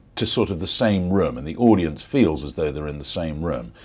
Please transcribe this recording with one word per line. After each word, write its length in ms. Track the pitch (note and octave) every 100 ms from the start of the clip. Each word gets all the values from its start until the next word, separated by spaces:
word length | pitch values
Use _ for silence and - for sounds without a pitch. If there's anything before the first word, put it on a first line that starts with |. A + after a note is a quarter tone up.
| _ -
to 100 | A2
sort 240 | - G2
of 100 | F2+
the 60 | F#2
same 460 | - A#2 G2 F2+
room, 260 | G2 E2 E2
and 80 | D2
the 120 | -
audience 460 | A#2 G#2 E2 D2
feels 400 | - C#3 G2+ D2+
as 120 | C#2+ C#2
though 160 | D#2
they're 160 | C#2 D2+
in 100 | D2
the 80 | C#2+
same 380 | - E2 D2+
room. 300 | E2 - A1+ -